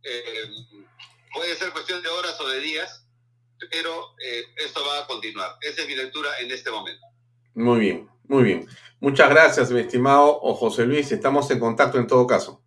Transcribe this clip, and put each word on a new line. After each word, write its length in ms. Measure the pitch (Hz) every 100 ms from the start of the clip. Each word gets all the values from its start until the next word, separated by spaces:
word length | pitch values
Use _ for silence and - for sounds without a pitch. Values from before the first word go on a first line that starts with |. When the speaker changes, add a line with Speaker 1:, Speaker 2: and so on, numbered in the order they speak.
Speaker 1:
eh, 460 | - 480 480 453 - - - 104 95 _ - _ _
puede 220 | - 170 165
ser 160 | 185
cuestión 300 | 156 156 180
de 80 | 165
horas 300 | 175 180 160
o 80 | 139
de 120 | 131
días, 460 | 151 156 180 - _ _ _ _ _ _ -
pero, 420 | 160 165 165 160 _
eh, 200 | 127 120 120 -
esto 240 | 151 160 147
va 140 | 143
a 80 | 143
continuar. 500 | 170 110 - 165 170
Esa 200 | 147 -
es 60 | 147
mi 80 | 139
lectura 340 | 131 147 139 131
en 120 | 123
este 180 | 127 123
momento. 340 | 110 - - _ _ _ _ _ -
Speaker 2:
Muy 240 | 120 120
bien, 300 | 104 - - _ _
muy 180 | 139
bien. 240 | 117 87 - - - _
Muchas 300 | 139 135 147
gracias, 420 | 151 160 - 120
mi 100 | 123
estimado 580 | 110 123 131 139 147 147 - 107
José 300 | 113 104 120
Luis. 260 | 147 143
Estamos 380 | 107 135 143 131
en 80 | 120
contacto 380 | 113 113 135 127
en 100 | 117
todo 180 | 127 123
caso. 340 | 104 - -